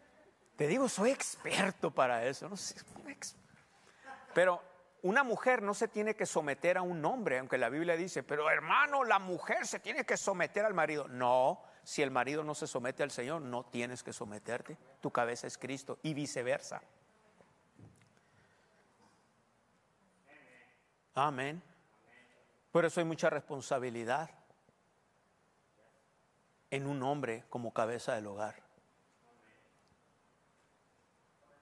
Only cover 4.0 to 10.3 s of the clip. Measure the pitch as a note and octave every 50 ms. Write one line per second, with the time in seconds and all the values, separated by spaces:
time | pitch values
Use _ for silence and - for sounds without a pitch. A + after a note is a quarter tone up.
4 | - C4+ - - - - - E3+ F3+ F#3 F3 E3+ - - - - - _ _ _
5 | - F3+ G#3+ C4+ C#4+ B3 G#3 - - B3+ B3+ A#3 G#3 F#3+ - - A#3+ G#3 - G#3+
6 | G#3 A3 G#3 - F#3+ - - F3 D#3 C#3+ C3+ - - E3+ F3+ F#3 F#3 F3+ F3 D#3+
7 | D3 E3 B3 C4 G#3 D#3 B2+ B2+ C3 B2+ C3+ B2+ B2 A#2 C3 D3+ E3+ F3 E3 E3
8 | F#3 F#3 - F#3 E3 - C#3+ D3 D3+ D#3+ D#3+ D#3 D3+ D#3+ - B3+ D4 D4 C#4+ C#4
9 | B3+ A3+ G#3 F#3+ F#3+ F#3 F3+ D#3 - - B3 F4+ C4 - - F#3+ - G3+ B3 D4+
10 | A#3 - G#3+ - - G#3